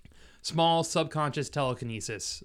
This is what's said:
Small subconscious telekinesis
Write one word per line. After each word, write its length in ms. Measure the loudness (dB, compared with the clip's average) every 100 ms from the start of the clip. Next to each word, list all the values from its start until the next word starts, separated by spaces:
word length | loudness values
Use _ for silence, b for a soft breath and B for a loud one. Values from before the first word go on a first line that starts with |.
| -20 b b b
Small 420 | -2 4 6 6
subconscious 680 | 2 0 0 -2 -2 -2 -4
telekinesis 920 | -2 -2 -2 -6 -6 -8 -6 -8 -8